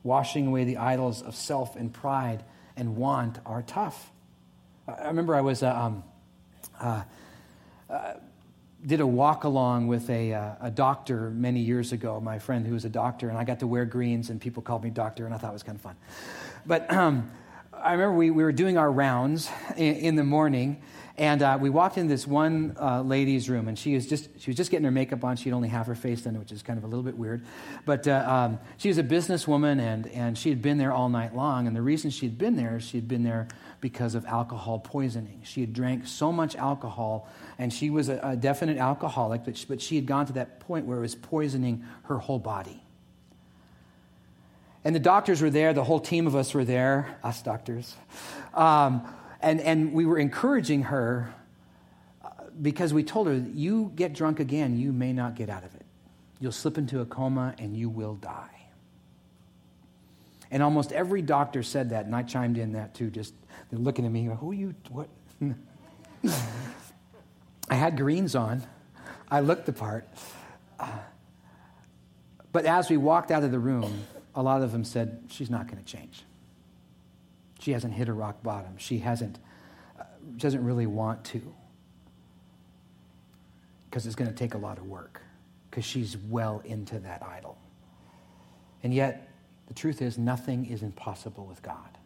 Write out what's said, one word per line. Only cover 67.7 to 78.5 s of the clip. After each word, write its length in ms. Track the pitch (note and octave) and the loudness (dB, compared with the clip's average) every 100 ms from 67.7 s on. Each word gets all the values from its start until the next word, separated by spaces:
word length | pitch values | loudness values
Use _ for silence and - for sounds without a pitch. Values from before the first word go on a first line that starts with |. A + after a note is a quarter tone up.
had 200 | B2+ D#3+ | 2 2
greens 400 | D3 C#3 E3 F#3 | 2 0 0 0
on. 280 | B2+ A2+ B2+ B2 - - - - - - | 0 0 -2 -6 -20 -20 -20 -18 -18 0
I 80 | C#3+ | 2
looked 280 | C#3+ F#3 - | 4 2 -2
the 60 | |
part. 340 | A#2+ G#2+ A2 - - - - - - - - | -6 -6 -6 -8 -20 -18 -18 -20 -20 -20 -12
Uh, 80 | - - - - - - - - - - - _ - - - - - | -10 -10 -14 -20 -20 -20 -20 -20 -20 -20 -20 _ -20 -20 -20 -20 0
but 140 | E3+ | 2
as 240 | D#3 F3 E3+ | 6 4 6
we 80 | D#3 | 4
walked 340 | C#3+ E3+ E3+ | 6 4 4
out 120 | D#3 | 2
of 80 | C#3+ | 4
the 80 | B2 | 2
room, 440 | B2 B2+ G#2+ G#2 G#2 - - | 2 0 -2 -6 -10 -16 -10
a 80 | - | -2
lot 200 | C3 C3+ | 2 4
of 100 | B2+ | 2
them 100 | A#2 | -2
said, 400 | A2+ B2 A2+ - - | -2 -2 -4 -6 -16
"She's 200 | - A#2+ | -10 -6
not 180 | A#2 - | -4 -6
gonna 140 | F#2+ | -12
change. 420 | - - - - - - - _ - - - - - - _ _ _ - | -14 -18 -18 -20 -20 -20 -20 _ -20 -20 -20 -20 -20 -20 _ _ _ -8
She 120 | - | -4
hasn't 200 | B2 A#2 | -2 -4
hit 140 | G#2 A#2+ | -4 -2
a 60 | |
rock 280 | A2 G#2+ G#2 | -2 -6 -6
bottom. 360 | A#2 | -6